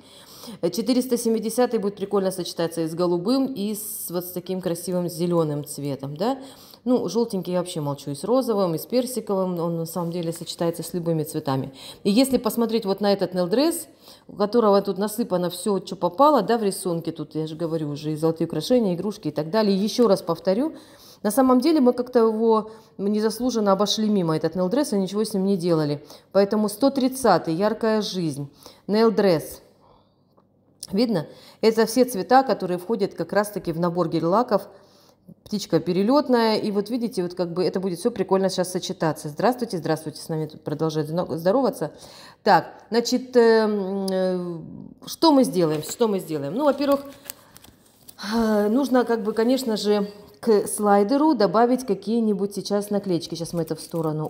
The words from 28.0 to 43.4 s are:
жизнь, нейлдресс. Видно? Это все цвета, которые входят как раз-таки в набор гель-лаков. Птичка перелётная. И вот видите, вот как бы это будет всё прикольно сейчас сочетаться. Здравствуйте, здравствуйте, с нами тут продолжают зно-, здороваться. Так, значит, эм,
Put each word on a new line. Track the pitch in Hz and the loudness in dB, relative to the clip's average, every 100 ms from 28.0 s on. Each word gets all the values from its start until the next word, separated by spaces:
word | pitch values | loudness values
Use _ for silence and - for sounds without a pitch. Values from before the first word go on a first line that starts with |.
жизнь, | 190 180 165 139 139 - - - - | -2 -4 -4 -4 -10 -14 -20 -14 -2
нейлдресс. | 208 226 214 202 156 - - _ _ _ _ _ _ _ _ _ _ _ - - | 4 4 4 4 4 0 -14 _ _ _ _ _ _ _ _ _ _ _ -20 -6
Видно? | 196 240 185 - - - - | 0 0 0 -4 -12 -20 -2
Это | 220 220 220 | 0 2 2
все | 254 | 2
цвета, | 247 196 180 254 | 2 0 2 4
которые | 262 196 185 180 | 4 0 -2 -4
входят | 180 196 190 | -4 -4 -4
как | - 165 | -4 -4
раз-таки | 196 208 190 170 | -2 -2 -4 -6
в | 160 | -2
набор | 175 170 170 | -2 0 0
гель-лаков. | 160 165 202 247 196 - - _ _ _ _ - - - | 0 0 2 2 0 -2 -20 _ _ _ _ -20 -20 -8
Птичка | 208 - 160 | -8 0 0
перелётная. | 165 185 202 285 294 240 226 214 | 0 0 2 2 4 2 2 0
И | 220 | 0
вот | 202 202 | -2 -2
видите, | 247 233 - | -4 -4 -4
вот | 175 | -4
как | 175 170 | -4 -4
бы | 165 | -2
это | 170 196 | -2 -2
будет | 190 170 | -4 -2
всё | 240 | -2
прикольно | 233 185 190 190 | -2 0 2 0
сейчас | 185 180 | 0 -4
сочетаться. | 185 - 180 165 147 156 | -4 -6 -2 -2 -2 -8
Здравствуйте, | 147 208 254 220 175 | -2 0 0 -4 -4
здравствуйте, | 156 156 156 - | -2 -2 -4 -12
с | - | -8
нами | 160 151 | -6 -6
тут | - | -8
продолжают | - 147 160 156 147 | -8 -4 -2 -2 -2
зно-, | 170 185 147 | -2 -4 -2
здороваться. | 170 247 240 180 151 - - - - - | 2 2 2 -2 -6 -10 -20 -20 -20 -4
Так, | 220 190 - - - | 4 4 4 -10 -4
значит, | 226 240 254 254 | -2 0 0 2
эм, | 247 | 4